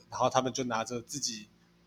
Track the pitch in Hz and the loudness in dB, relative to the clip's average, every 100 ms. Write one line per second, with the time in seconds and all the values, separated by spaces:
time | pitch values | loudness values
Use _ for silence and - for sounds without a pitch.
0 | - - 123 131 127 123 123 113 113 120 | -10 2 4 4 2 0 0 0 -2 -6
1 | 113 143 123 110 104 - _ _ | -6 -6 -4 -6 -12 -20 _ _